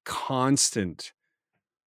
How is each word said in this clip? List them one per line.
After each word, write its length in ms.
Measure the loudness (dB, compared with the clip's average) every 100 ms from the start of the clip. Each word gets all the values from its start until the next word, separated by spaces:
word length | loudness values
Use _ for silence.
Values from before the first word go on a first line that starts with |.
constant 1080 | -10 -8 -4 0 4 4 2 0 -4 -6 -16 _ _ _ _ _ _ _